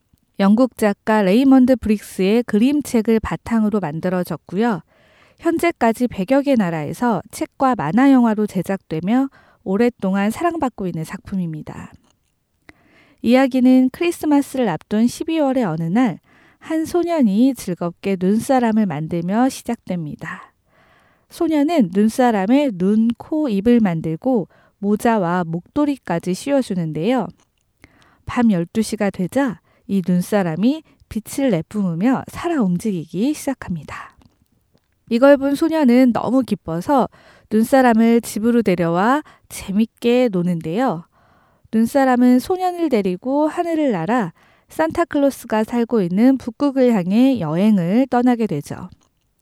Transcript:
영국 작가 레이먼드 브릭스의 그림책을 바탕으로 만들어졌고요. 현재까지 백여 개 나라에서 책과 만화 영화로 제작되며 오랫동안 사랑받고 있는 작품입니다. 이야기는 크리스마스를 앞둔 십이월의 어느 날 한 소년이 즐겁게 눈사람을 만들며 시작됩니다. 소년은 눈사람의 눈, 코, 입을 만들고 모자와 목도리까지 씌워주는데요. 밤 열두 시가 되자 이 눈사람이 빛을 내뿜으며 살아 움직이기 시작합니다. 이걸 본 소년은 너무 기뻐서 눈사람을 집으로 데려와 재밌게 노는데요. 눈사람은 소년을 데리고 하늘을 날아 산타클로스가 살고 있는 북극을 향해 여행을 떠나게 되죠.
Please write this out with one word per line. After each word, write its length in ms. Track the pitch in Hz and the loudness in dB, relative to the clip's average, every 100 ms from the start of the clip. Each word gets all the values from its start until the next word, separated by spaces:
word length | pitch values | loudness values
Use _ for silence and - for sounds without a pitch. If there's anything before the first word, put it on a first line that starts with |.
| _ _ _ - | _ _ _ 0
영국 380 | 196 220 262 - | 2 4 2 0
작가 440 | 208 196 - 214 | -2 -2 0 0
레이먼드 540 | 190 220 269 262 247 262 | 2 4 6 6 6 2
브릭스의 640 | 208 208 - - 190 226 | 0 -2 -4 -4 0 0
그림책을 760 | 233 208 254 294 - 233 214 220 | 0 0 2 0 -2 -2 0 0
바탕으로 600 | - 165 - 226 214 214 | -2 -8 -4 0 0 -2
만들어졌고요. 1040 | 165 156 180 185 180 165 - 180 233 170 - _ _ _ _ _ | -4 -4 -4 -4 -4 -8 -8 -4 -2 -2 -8 _ _ _ _ _
현재까지 680 | 339 330 339 - 233 220 247 | -4 0 -2 0 -2 0 -4
백여 340 | - 180 277 | -4 0 0
개 140 | 277 247 | 2 0
나라에서 680 | 175 160 143 160 240 190 - | 0 -4 -6 -4 -2 -2 -6
책과 460 | - 311 - 269 240 | -10 -10 -2 -2 0
만화 360 | 147 208 277 | -2 2 4
영화로 360 | 262 233 214 208 | 4 4 0 -2
제작되며 840 | 190 170 196 - 160 175 247 277 - _ _ | -4 -4 -6 -6 -6 0 0 -2 -6 _ _
오랫동안 680 | - 202 240 - 190 196 202 | -4 0 0 0 -4 0 -2
사랑받고 560 | - 339 330 269 - 185 | -2 -4 -2 -6 -6 -8
있는 160 | 160 | -6
작품입니다. 880 | 160 - - 190 170 156 - 160 180 - _ _ _ _ _ _ - _ _ _ _ _ | -10 -12 -8 -6 -6 -8 -12 -16 -18 -20 _ _ _ _ _ _ -20 _ _ _ _ _
이야기는 720 | 220 254 269 254 254 254 254 | 2 4 4 4 4 6 4
크리스마스를 800 | - 349 - 311 285 - 262 226 | 0 -4 -2 0 0 0 -2 -2
앞둔 360 | 156 - 214 240 | -2 -4 0 0
십이월의 600 | - 320 320 277 262 208 | -2 -4 -2 0 0 -2
어느 180 | 160 | -4
날 360 | 165 214 247 - _ _ _ _ | -2 0 0 -2 _ _ _ _
한 260 | - 320 320 | -6 -4 -2
소년이 680 | 349 339 330 226 196 262 240 | -2 0 0 2 2 2 0
즐겁게 640 | - 175 175 - 196 185 | -8 -6 -8 -6 -6 -2
눈사람을 640 | 185 220 214 262 233 220 208 | 0 0 0 0 2 0 0
만들며 640 | 147 160 175 175 214 262 | -4 -6 -6 -2 0 0
시작됩니다. 1040 | - - 233 - 180 151 147 165 - - _ _ _ _ _ _ _ _ | -2 -10 -10 -8 -8 -8 -12 -14 -14 -18 _ _ _ _ _ _ _ _
소년은 600 | - 330 302 294 339 175 | -4 0 0 2 2 2
눈사람의 800 | 190 220 - 247 214 190 269 285 | 2 0 2 2 2 2 2 2
눈, 360 | 180 185 214 226 233 | -2 0 2 0 -2
코, 320 | - 311 294 | -6 -4 -2
입을 300 | 196 220 240 | 0 2 4
만들고 680 | 202 165 160 160 254 247 156 _ _ _ | 2 -2 -6 -4 -2 -2 -4 _ _ _
모자와 640 | 202 214 240 220 170 180 165 | -4 0 0 0 0 -2 -4
목도리까지 880 | 165 - 285 294 262 - 170 180 | -8 -6 -2 -2 -4 -6 -4 -4
씌워주는데요. 920 | 190 277 277 - 180 160 151 185 254 180 - _ _ _ _ - _ _ _ - | -6 -2 -2 -2 -4 -4 -4 -2 -2 -4 -12 _ _ _ _ -20 _ _ _ -8
밤 260 | 247 233 | 0 2
열두 300 | 180 170 220 | 2 -2 -4
시가 280 | 214 214 202 | -4 -4 -4
되자 520 | - 175 262 277 175 _ _ - | -4 -4 -2 -2 -4 _ _ -4
이 140 | 196 175 | -4 0
눈사람이 800 | 180 180 208 175 160 226 311 - _ _ | -2 0 -2 -2 0 0 -2 -10 _ _
빛을 420 | 220 - - 269 | -10 -8 -2 0
내뿜으며 720 | 170 - 214 190 165 233 202 - | 0 -2 -4 -4 0 0 0 -4
살아 340 | - 349 320 | -8 -4 0
움직이기 720 | 185 175 226 180 151 170 262 | 0 0 -2 -6 -6 -4 -2
시작합니다. 840 | 302 - 262 - 165 - - - _ _ _ _ _ _ _ _ _ _ | -2 -6 -8 -8 -10 -10 -16 -18 _ _ _ _ _ _ _ _ _ _
이걸 280 | 226 277 285 | 4 6 6
본 180 | 277 285 | 2 0
소년은 560 | 330 320 262 247 254 | 0 2 4 6 4
너무 300 | 220 - 254 | 2 0 -2
기뻐서 640 | 220 202 - 165 180 277 175 - _ _ _ | 0 -6 -4 -6 0 0 0 -4 _ _ _
눈사람을 720 | 214 233 269 254 220 233 233 | 0 2 4 4 4 4 2
집으로 420 | 226 208 226 240 | 0 -4 0 2
데려와 640 | 214 175 165 170 214 294 - _ _ | 2 0 0 0 0 0 -4 _ _
재밌게 840 | - - 190 226 _ 233 247 247 | -14 -4 -2 -2 _ 0 2 2
노는데요. 720 | 185 175 170 156 185 262 165 - _ _ _ _ _ _ | 0 -2 -4 -4 -2 -2 -4 -10 _ _ _ _ _ _
눈사람은 640 | 220 233 277 262 247 247 247 | 0 2 2 2 4 4 4
소년을 500 | - 370 370 349 330 | 2 -2 -2 -2 0
데리고 580 | 226 190 180 247 285 302 | 0 0 -4 -2 0 0
하늘을 440 | 349 339 320 294 | -2 -2 0 0
날아 420 | 185 165 247 196 - _ _ _ | -2 -2 -2 -2 -8 _ _ _
산타클로스가 920 | - 320 320 330 294 277 - 240 214 | -4 -4 -2 -2 2 0 -2 -4 -4
살고 380 | 220 240 233 233 | -2 -2 0 0
있는 360 | 175 185 254 269 | 0 2 4 2
북극을 560 | - - 285 262 247 | -4 -2 -2 2 2
향해 460 | 226 170 214 262 240 | 2 2 2 2 2
여행을 680 | 156 165 214 202 170 226 269 | -2 2 2 2 2 0 2
떠나게 380 | 247 247 233 220 | 2 2 0 -2
되죠. 420 | 147 - - 180 - _ _ _ _ | -4 -8 -12 -14 -20 _ _ _ _